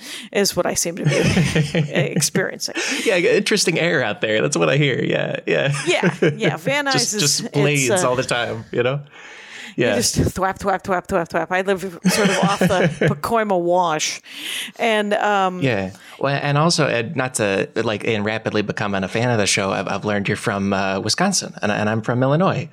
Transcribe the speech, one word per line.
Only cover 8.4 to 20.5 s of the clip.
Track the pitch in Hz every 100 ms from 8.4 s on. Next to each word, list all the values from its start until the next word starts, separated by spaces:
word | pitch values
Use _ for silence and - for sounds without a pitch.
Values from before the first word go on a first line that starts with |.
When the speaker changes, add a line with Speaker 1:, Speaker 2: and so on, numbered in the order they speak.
| 117 113 110
Speaker 2:
you | 131
know? | 120 143 - - - - - - - -
Speaker 1:
you | 117
Speaker 2:
Yeah. | 202
Speaker 1:
just | 220 -
thwap, | - - 190 190
thwap, | 202 185
thwap, | - 180 -
thwap, | 190 160
thwap. | 180 160
I | 185
live | 190 190 190 170 185
sort | 220 196
of | 190
off | 185 196
the | 185 185 175 -
Speaker 2:
<laughs> | 165
Speaker 1:
Pacoima | - - 226 208 185
Wash. | 170 180 170 156 - - - - - - - -
And, | 233 214 208
um, | 202 208 202 190 180
Speaker 2:
Yeah. | 135 104 95 101 - -
Well, | 135 139
and | 143 143
also, | 165 165 135
Ed, | 117 113 127
not | 127 -
to, | 104 98 - -
like, | 113 104
in | 107 107 104
rapidly | 110 110 107
becoming | 104 - 104 98 95
a |
fan | 113 123
of | 117
the | 95
show, | 110 95
I've, | 101 92
I've | 98
learned | 104 104 98
you're | 104
from, | -